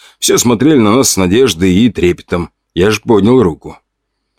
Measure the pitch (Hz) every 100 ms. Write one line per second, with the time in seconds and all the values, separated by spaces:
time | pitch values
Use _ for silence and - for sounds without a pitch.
0 | - _ - 180 117 117 139 147 107 120
1 | 123 - 92 110 131 80 95 90 120 -
2 | 87 82 - 87 82 _ _ 82 101 107
3 | - 107 101 127 92 73 78 - _ _
4 | _ _ _